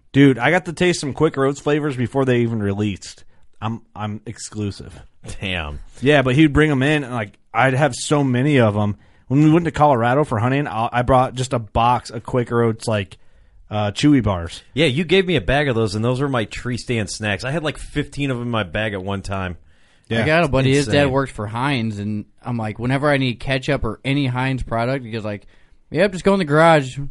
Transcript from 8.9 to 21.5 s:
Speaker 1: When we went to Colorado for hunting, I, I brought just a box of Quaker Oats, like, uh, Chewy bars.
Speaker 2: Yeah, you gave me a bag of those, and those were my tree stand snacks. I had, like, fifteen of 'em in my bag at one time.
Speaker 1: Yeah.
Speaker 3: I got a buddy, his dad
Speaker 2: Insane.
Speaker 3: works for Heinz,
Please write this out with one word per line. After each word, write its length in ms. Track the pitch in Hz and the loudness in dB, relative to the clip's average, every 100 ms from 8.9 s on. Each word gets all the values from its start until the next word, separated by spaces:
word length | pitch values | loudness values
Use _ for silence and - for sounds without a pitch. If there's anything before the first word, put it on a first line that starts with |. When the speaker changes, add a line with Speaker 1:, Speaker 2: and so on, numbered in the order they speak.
| 101 - _ - | -4 -12 _ -2
Speaker 1:
When 140 | 135 | 4
we 60 | 156 | 6
went 140 | 170 | 6
to 60 | 165 | 2
Colorado 540 | - 151 123 120 139 | 2 4 4 2 2
for 140 | 151 113 | 0 0
hunting, 280 | 123 139 147 | 0 0 -2
I, 220 | 107 117 | -4 -2
I 100 | 123 | -2
brought 320 | 123 131 131 | 2 2 2
just 180 | 127 127 | -2 -4
a 40 | 123 | -4
box 520 | 107 117 117 120 - | -2 0 2 2 -2
of 140 | 120 | -12
Quaker 380 | - 127 117 120 | -4 -4 0 2
Oats, 240 | 117 110 - | 2 0 -2
like, 300 | 107 95 - - - - - - | -2 -4 -12 -20 -20 -20 -20 -8
uh, 220 | 107 104 | -4 -4
Chewy 300 | - 147 139 | 2 4 4
bars. 400 | 107 90 82 - - | 2 -2 -6 -12 -10
Speaker 2:
Yeah, 120 | 131 156 | -2 0
you 180 | 131 | 0
gave 220 | 165 190 185 | 2 2 2
me 100 | 151 | -2
a 40 | |
bag 280 | 87 139 147 | 0 0 0
of 60 | |
those, 200 | 113 110 | 0 -2
and 100 | 107 | -2
those 160 | 117 127 | -2 -2
were 80 | 143 | -2
my 160 | 123 | -2
tree 320 | 104 - 123 120 | -4 -8 -8 -8
stand 320 | - 117 101 | -4 -4 -4
snacks. 360 | - 107 95 | -6 -4 -4
I 60 | 123 | -4
had, 100 | 165 | -4
like, 160 | 151 - | -6 -8
fifteen 520 | - 147 139 - 139 | -8 -6 -6 -6 -4
of 60 | 123 | -4
'em 60 | |
in 80 | 120 | -4
my 140 | 113 | -4
bag 280 | 90 104 110 | -4 -4 -4
at 100 | 98 | -6
one 200 | 95 98 | -6 -8
time. 340 | 95 98 92 85 - _ _ _ _ | -6 -6 -6 -10 -16 _ _ _ _
Speaker 1:
Yeah. 140 | 113 | -2
Speaker 3:
I 40 | 131 | 2
got 180 | 160 | 2
a 40 | 156 | 2
buddy, 260 | 135 131 | 2 2
his 120 | 143 135 | 2 2
dad 80 | 143 | 2
Speaker 2:
Insane. 140 | 143 | 2
Speaker 3:
works 200 | 131 131 | 2 -2
for 140 | - | -6
Heinz, 520 | 104 | -8